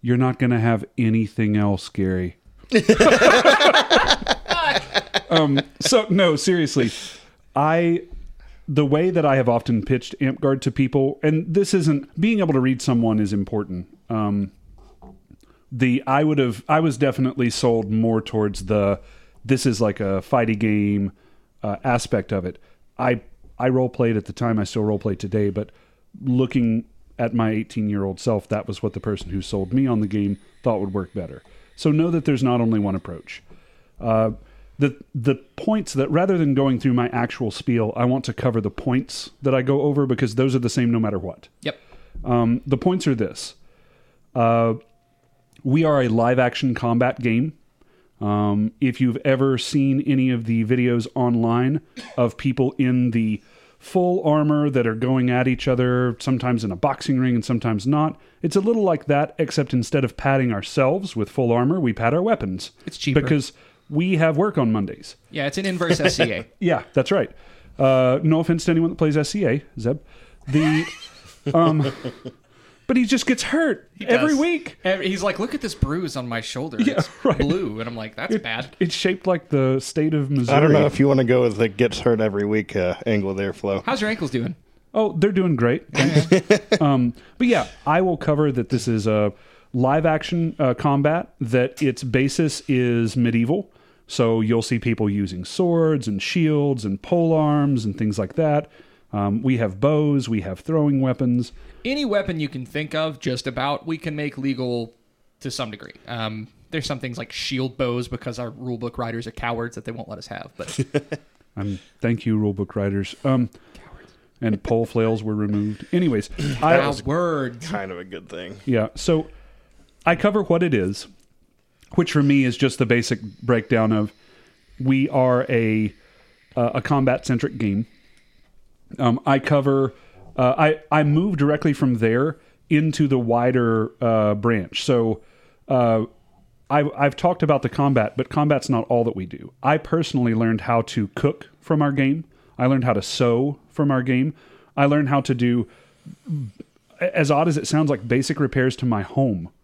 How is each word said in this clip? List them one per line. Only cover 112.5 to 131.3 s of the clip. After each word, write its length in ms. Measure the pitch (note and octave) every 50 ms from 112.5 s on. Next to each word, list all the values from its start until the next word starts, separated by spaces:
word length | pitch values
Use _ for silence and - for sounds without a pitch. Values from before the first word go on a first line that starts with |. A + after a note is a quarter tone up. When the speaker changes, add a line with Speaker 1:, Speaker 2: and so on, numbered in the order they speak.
| G2 F#2+ G2+ - -
Speaker 1:
writers. 400 | G#2+ G2+ G2+ G2 G2+ F#2+ - - - -
Um, 260 | C#3 C3 B2+ B2 G#2+ _ - - - _
Speaker 2:
Cowards. 380 | - - - - - - - _ _ _ _ _ _
Speaker 1:
and 200 | B2 A2 G#2 G2
pole 240 | _ - A#2 A2+ A#2
flails 380 | A2+ - A#2 A2+ A2+ A2+ A2 G#2+
were 100 | A2 G#2+
removed. 500 | G#2+ G#2+ G#2 G#2 G#2 G#2 G#2+ G#2 - - -
Anyways, 380 | - F3 F3+ D#3+ B2 G#2 G#2 - -
Speaker 2:
<clears throat> 280 | - D3 C#3+ C3+ A#2
Speaker 1:
I 160 | C3+ D#3 E3 - C3+ C#3+ C#3+ B2+
Speaker 2:
Cowards. 640 | - C3 D3 E3+ F3 E3+ D#3+ C#3+ C3+ B2 A#2+ A#2 C#3+
Speaker 3:
Kind 240 | D#3+ F3 G#2 G2 F#2+
of 60 | F#2
a 60 | F2 F#2
good 260 | F#2 F#2+ E2 - E2
thing. 300 | G2+ E2+ F2+ F2 G#2 G2+ -
Speaker 1:
Yeah, 240 | - B2 A2+ G#2+ - -
so 320 | - - - E3 D#3 D#3+ - - - - - - - _ _ _ - - _ _ _ _
I 100 | E3+ F3
cover 280 | E3+ - G3+ G3 G#3+ G3
what 180 | - E3+ E3+
it 120 | F3+ E3+ C#3+
is, 340 | G#2+ F#2 F#2 G2+ - - - - _ _ _ _ _ _ _ _ _ _ _ _ _ _ _ -
which 180 | - F3 E3+
for 100 | - D3+
me 220 | C#3+ C#3 C#3+ C#3 C3+
is 140 | B2+ A#2
just 200 | - C#3 C3 - -
the 60 | B2+
basic 360 | A2 A#2+ A#2+ A#2 - B2+ G2+ A2 G#2 - -
breakdown 520 | - A#2+ B2 A2+ A2 - B2 A2+ A2 G#2+ A2+
of 180 | G#2+ G#2 G2+ - _ _ _ - _ _ _ _ _ _ _ - -
we 280 | B2+ C3 C3+ C3+ C3+ -
are 360 | - C3+ B2+ B2+ B2 B2 B2+ -
a, 440 | C3 A#2 A2+ A2 A2 A2 G#2+ G#2 - _ _ _ _ _ _ _ _ _ _ _ -
uh, 140 | B2+ A#2+ A#2 -
a 60 | B2+
combat-centric 760 | - - D3 C#3 C3+ B2+ B2+ - - - B2+ A#2 - C3 -
game. 300 | - A2+ G#2 G2 G#2 A#2+ - _ _ _ _ _ _ _ _ _ _ _ _ _ - - _ _ _ _ - - -
Um, 200 | C3+ A#2+ A2+ C3+ -
I 140 | C#3+ C#3 C#3
cover, 540 | C3+ - D3+ C#3+ C3+ C#3 C#3 C#3 C3+ B2+ - - - - - - - - -
uh, 160 | - A#2+ B2 C3
I, 220 | - D#3 D3+ D#3 D#3 - -
I 120 | D3 D#3 D3+
move 340 | D3 D3 D#3 F3+ G#3+